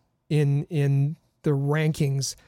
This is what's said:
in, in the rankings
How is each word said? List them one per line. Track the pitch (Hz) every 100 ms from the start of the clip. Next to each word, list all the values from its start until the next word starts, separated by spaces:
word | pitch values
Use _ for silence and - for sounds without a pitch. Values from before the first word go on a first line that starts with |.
| _ _ _
in, | 151 143 143 -
in | 160 139 139 143 165 _ _
the | 156
rankings | 139 139 151 156 - 143 139 127 -